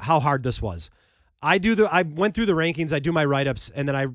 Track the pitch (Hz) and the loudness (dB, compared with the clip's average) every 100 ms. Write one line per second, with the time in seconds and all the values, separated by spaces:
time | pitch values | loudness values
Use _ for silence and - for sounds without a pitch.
0 | - 160 139 139 127 - 110 85 - _ | 2 2 2 0 -2 -4 -4 -8 -12 _
1 | _ _ _ _ 147 185 202 214 214 170 | _ _ _ _ 0 2 2 2 4 2
2 | 170 151 202 196 220 160 165 147 160 147 | 0 0 -2 0 0 2 0 -2 -2 -2
3 | 143 165 147 139 139 123 - - 139 139 | 0 0 2 2 0 -2 -6 -4 -2 -2
4 | 135 | -4